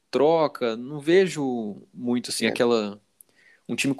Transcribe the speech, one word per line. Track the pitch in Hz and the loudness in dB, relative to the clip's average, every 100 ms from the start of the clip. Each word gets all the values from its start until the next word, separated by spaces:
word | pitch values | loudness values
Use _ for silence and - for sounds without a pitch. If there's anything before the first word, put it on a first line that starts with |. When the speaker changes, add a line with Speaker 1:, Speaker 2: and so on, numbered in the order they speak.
| _ | _
Speaker 1:
troca, | 127 147 165 147 - 120 113 | 2 4 4 2 -2 -4 -4
não | 127 147 | -8 -6
vejo | 143 185 185 151 135 120 107 - - | 2 4 4 0 -4 -4 -6 -10 -16
muito, | - 120 123 - | -8 -2 -2 -2
assim, | - 113 | -2 -2
Speaker 2:
É. | |
Speaker 1:
aquela, | - 120 113 104 104 _ _ _ _ _ _ - | 2 2 2 0 -8 _ _ _ _ _ _ -8
um | 120 | -4
time | 139 135 | -2 4